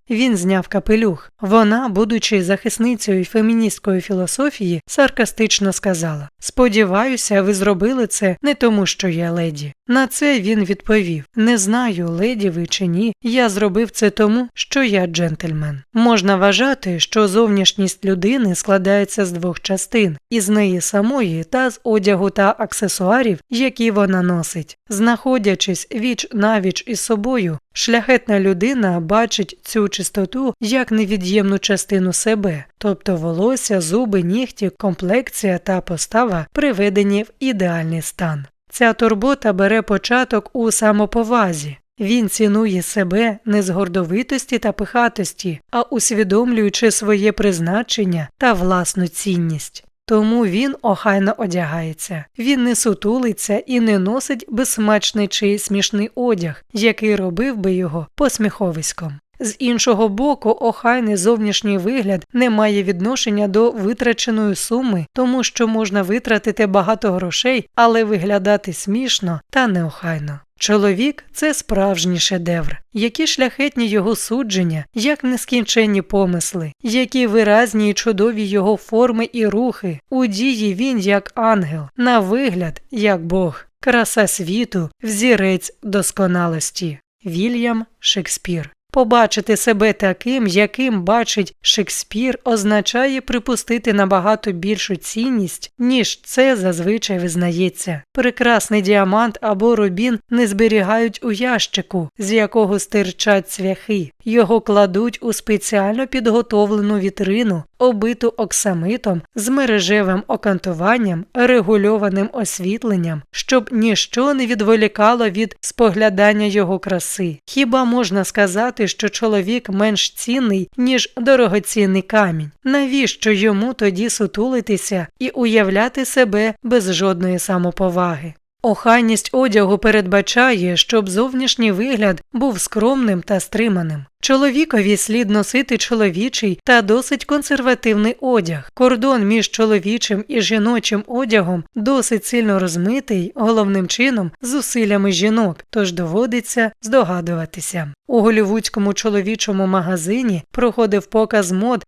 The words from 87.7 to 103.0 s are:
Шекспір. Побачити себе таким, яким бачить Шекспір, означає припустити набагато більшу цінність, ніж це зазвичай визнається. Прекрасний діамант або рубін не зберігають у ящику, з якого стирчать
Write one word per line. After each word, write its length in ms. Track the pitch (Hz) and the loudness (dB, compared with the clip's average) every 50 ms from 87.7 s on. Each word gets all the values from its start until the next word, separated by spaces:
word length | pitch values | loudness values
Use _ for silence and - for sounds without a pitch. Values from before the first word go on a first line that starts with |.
| 233 220 226 - _ _ | -2 -4 -6 -8 _ _
Шекспір. 680 | - 226 - 202 165 - - - - - 175 165 143 - - _ _ _ | -2 0 0 0 -2 -6 -8 -8 -6 -6 -6 -6 -6 -10 -14 _ _ _
Побачити 640 | - 269 254 214 240 240 226 214 - 220 - - 214 | 0 2 2 4 4 4 4 2 0 -2 -2 0 -2
себе 360 | 196 - 240 226 196 214 214 | 0 0 0 2 2 2 2
таким, 540 | 202 - 208 190 180 - - 240 254 269 233 | 2 2 0 -2 -2 -2 -4 -4 -2 0 0
яким 560 | 196 170 196 208 208 - 247 262 262 226 190 | 2 2 2 2 2 0 -2 -2 -2 -2 -2
бачить 520 | 175 180 220 240 226 - - 214 190 - - _ | 0 0 0 0 0 0 -2 -2 -4 -4 -8 _
Шекспір, 760 | - - - - 190 - - - - - - 208 247 262 240 - - | -2 0 0 0 -2 -4 -6 -8 -8 -8 -6 -4 -2 -2 -4 -4 -2
означає 760 | 254 226 214 196 208 214 208 202 - - 240 262 277 269 262 | -2 0 0 2 2 2 2 0 0 0 0 0 0 -2 -4
припустити 720 | 254 - 247 240 - 262 240 - - - 233 240 - 240 | -4 -4 -4 -4 -2 -2 -4 -4 -2 -2 -4 -2 0 0
набагато 600 | 208 202 196 190 196 185 170 208 220 214 - 214 | 2 2 2 2 2 2 2 2 0 0 -2 -4
більшу 440 | 185 170 170 202 214 196 - - 190 | -6 -4 -2 -4 -4 -2 -4 -4 -6
цінність, 760 | 175 - - - 220 233 269 254 220 196 170 - - - - _ - | -6 -8 -8 -6 -4 -2 -2 0 -2 -2 -4 -6 -10 -16 -14 _ -2
ніж 420 | 240 247 262 254 202 - - - | 0 0 2 2 0 -2 -4 -8
це 360 | - - - 262 262 269 254 | -12 -2 2 2 4 4 2
зазвичай 640 | 208 180 185 170 165 170 190 214 226 - - 196 180 | 2 0 0 -2 0 0 -2 -2 -2 -2 -4 -4 -2
визнається. 840 | 175 180 160 180 175 175 165 170 185 180 180 - - 190 165 143 - _ | -4 -2 -2 -2 -2 0 0 0 0 -2 -2 -4 -6 -6 -8 -8 -10 _
Прекрасний 680 | - - 247 247 240 - 233 240 233 208 - - 214 214 | -4 -2 0 0 0 0 2 2 2 2 2 0 0 0
діамант 560 | 190 190 208 202 196 185 196 214 233 233 196 - | 2 4 4 4 4 4 2 2 2 0 -2 -4
або 360 | - 214 208 190 220 233 240 | -2 -2 0 2 2 2 2
рубін 420 | 220 208 196 180 180 233 247 233 214 - - | 2 2 0 0 0 -2 -2 -2 -4 -4 -2
не 160 | 240 240 247 | 0 0 2
зберігають 720 | 208 202 196 226 226 220 214 190 180 214 226 233 233 208 - - | 2 2 2 2 4 4 2 2 2 2 2 0 0 -2 -4 -4
у 80 | 240 | -4
ящику, 760 | 208 196 247 254 247 214 - - - 196 180 - - 185 165 147 - - | -2 -2 -2 0 0 -2 -2 -4 -4 -6 -6 -4 -4 -4 -4 -6 -8 -8
з 140 | 202 190 | -4 0
якого 460 | 220 226 214 202 - 233 214 185 208 196 | 2 2 2 2 2 2 2 2 0 -2
стирчать 720 | - - - 208 | -2 -2 0 0